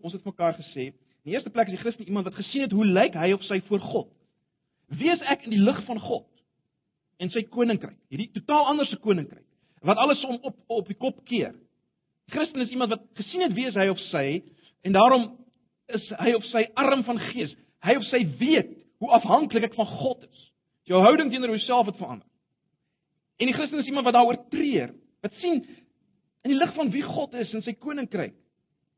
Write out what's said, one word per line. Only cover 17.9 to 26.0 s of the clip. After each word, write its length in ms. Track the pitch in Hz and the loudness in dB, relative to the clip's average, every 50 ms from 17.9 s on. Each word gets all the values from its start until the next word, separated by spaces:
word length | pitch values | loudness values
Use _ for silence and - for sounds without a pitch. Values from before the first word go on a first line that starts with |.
| 254 | 2
of 80 | 277 - - | 2 0 0
sy 140 | - 247 220 156 131 123 | 0 0 0 -2 -2 0
weet 320 | 226 285 320 262 - - - - - _ _ - | 2 2 4 2 2 0 -6 -20 -20 _ _ -8
hoe 120 | - - 240 226 | 2 4 4 4
afhanklik 480 | - 208 196 277 311 - - 226 214 226 | 6 4 4 4 4 2 0 0 -2 -2
ek 60 | - | -2
van 120 | - 208 | -4 -4
God 380 | - - - - 262 247 - - | -4 -4 -4 -4 -4 -4 -6 -10
is. 260 | - _ _ _ _ _ _ _ _ _ _ _ - | -20 _ _ _ _ _ _ _ _ _ _ _ 2
Jou 100 | 180 185 190 | 6 8 8
houding 260 | 226 294 311 311 254 | 8 8 6 4 0
teenoor 240 | 226 262 254 233 220 | -2 -2 -2 -2 -2
jouself 320 | 208 - - 247 247 226 | -2 -2 0 2 2 2
het 100 | 202 - | 0 -4
verander. 300 | - 139 123 123 101 - _ _ _ _ _ _ _ _ _ _ _ _ _ _ _ _ _ _ _ _ _ _ - | -8 -10 -12 -12 -14 -16 _ _ _ _ _ _ _ _ _ _ _ _ _ _ _ _ _ _ _ _ _ _ -2
En 80 | 226 | -2
die 80 | 262 247 | -2 0
Christen 240 | 277 302 285 294 294 | -2 -4 -4 -4 -4
is 80 | 240 | -4
iemand 180 | - 277 277 247 247 | -4 -4 0 2 4
wat 60 | 240 | 6
daaroor 340 | 240 240 233 247 240 - _ | 6 6 4 2 -2 -6 _
treur, 440 | - 320 294 285 247 165 123 - - - _ _ _ _ | -4 -2 0 0 0 0 -2 -4 -10 -18 _ _ _ _
wat 100 | - 202 - - | -12 -12 -8 -6
sien 220 | - 349 330 254 - - - - _ _ _ _ | -2 -2 -2 -2 -4 -6 -14 -20 _ _ _ _